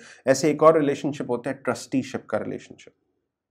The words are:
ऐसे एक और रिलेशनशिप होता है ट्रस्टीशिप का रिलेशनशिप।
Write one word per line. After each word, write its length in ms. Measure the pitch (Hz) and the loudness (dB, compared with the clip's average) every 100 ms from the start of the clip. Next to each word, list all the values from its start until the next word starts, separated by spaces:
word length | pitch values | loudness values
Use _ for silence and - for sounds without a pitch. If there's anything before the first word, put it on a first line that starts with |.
| - - - | -20 -8 -2
ऐसे 240 | 135 160 | 0 2
एक 120 | 147 | 6
और 160 | 160 160 | 6 6
रिलेशनशिप 500 | 139 139 147 147 127 | 2 -2 -4 -6 -6
होता 200 | 120 139 | -6 -6
है 60 | 139 | -8
ट्रस्टीशिप 680 | - 113 - 135 123 110 - | -6 -6 -4 -4 -4 -8 -6
का 120 | 107 | -6
रिलेशनशिप। 560 | 101 98 - - - _ _ _ _ _ _ | -6 -10 -14 -20 -20 _ _ _ _ _ _